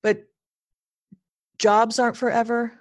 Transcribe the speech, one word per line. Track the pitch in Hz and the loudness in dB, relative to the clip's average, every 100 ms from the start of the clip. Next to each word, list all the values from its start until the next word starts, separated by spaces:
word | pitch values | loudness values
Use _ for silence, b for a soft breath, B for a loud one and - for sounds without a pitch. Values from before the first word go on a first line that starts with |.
But | 214 208 _ _ _ _ _ _ _ _ _ - _ _ _ _ | -2 -4 _ _ _ _ _ _ _ _ _ -20 _ _ _ _
jobs | 214 208 226 226 | 2 4 2 0
aren't | 240 - | -2 -2
forever. | 240 233 226 233 233 - | -2 -2 -2 -2 -4 -10